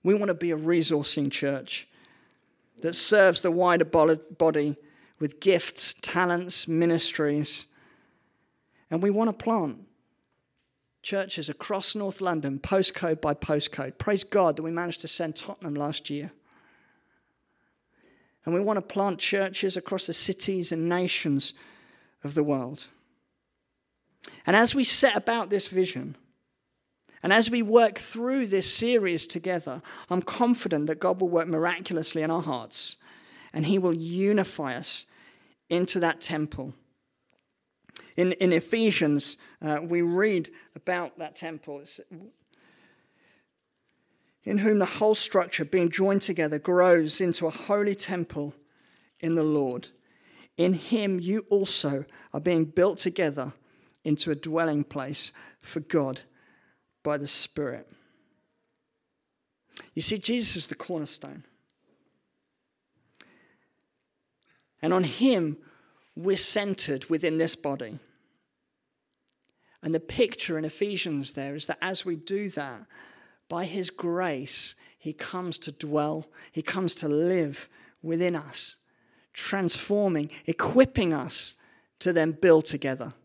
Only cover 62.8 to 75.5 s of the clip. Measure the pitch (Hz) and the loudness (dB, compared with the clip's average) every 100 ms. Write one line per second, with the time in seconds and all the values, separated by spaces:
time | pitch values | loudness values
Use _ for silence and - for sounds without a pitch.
62.8 | _ _ _ _ - _ _ _ _ _ | _ _ _ _ -20 _ _ _ _ _
63.8 | _ _ _ _ _ _ _ _ _ _ | _ _ _ _ _ _ _ _ _ _
64.8 | 160 185 165 113 262 220 160 147 - _ | 0 2 2 2 4 4 0 -4 -14 _
65.8 | _ _ _ - 180 190 - 214 202 190 | _ _ _ -6 0 2 4 4 2 -2
66.8 | - 135 - 160 165 160 160 - 147 139 | -2 -4 -2 -2 0 0 0 -2 -4 -6
67.8 | 117 117 _ _ _ _ _ _ _ _ | -10 -14 _ _ _ _ _ _ _ _
68.8 | _ _ _ _ _ _ _ _ _ _ | _ _ _ _ _ _ _ _ _ _
69.8 | 160 160 165 - 226 - - 160 156 - | -4 -4 -4 0 0 0 -6 -4 -6 -4
70.8 | 202 190 175 147 135 - 139 143 - 156 | -4 -2 -4 -4 -4 -8 -8 -6 -6 -4
71.8 | 180 185 185 165 151 196 202 156 143 113 | -4 -4 -4 -6 -4 -4 -4 -8 -10 -12
72.8 | - - - - _ _ _ 170 165 190 | -18 -20 -20 -20 _ _ _ -8 -6 -6
73.8 | 180 - 175 175 180 139 139 - - - | -6 -6 -4 -2 -2 -4 -4 -4 -4 -8
74.8 | - _ 151 151 - 185 180 | -20 _ -12 -10 -10 -8 -6